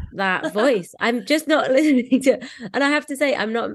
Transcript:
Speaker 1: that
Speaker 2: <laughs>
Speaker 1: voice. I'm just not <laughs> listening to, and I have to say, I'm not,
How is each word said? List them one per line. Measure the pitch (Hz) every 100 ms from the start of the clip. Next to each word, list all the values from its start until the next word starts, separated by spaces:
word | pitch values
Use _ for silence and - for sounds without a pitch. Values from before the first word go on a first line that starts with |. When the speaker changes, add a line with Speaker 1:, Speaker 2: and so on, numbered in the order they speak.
| -
Speaker 1:
that | 180 196 180 311
Speaker 2:
<laughs> |
Speaker 1:
voice. | 208 254 220 165 -
I'm | 214 240 202
just | 302 311
not | 311 -
<laughs> |
listening | 262 311 254 240 254
to, | 262 226 262 - 220
and | 247
I | 277
have | 294 294
to | 277
say, | 294
I'm | - 214
not, | 226 220